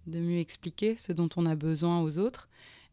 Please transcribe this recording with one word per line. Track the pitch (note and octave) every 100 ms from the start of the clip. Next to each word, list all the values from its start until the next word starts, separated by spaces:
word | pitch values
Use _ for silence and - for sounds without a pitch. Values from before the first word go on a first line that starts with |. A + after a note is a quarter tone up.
| -
de | E3
mieux | E3+ F3
expliquer | D#3+ - F3 - G#3+ A3+
ce | -
dont | E3+ E3 -
on | E3
a | D#3
besoin | D#3 D#3 E3+ E3+
aux | D#3 D3+
autres, | A3 B3 - - - - -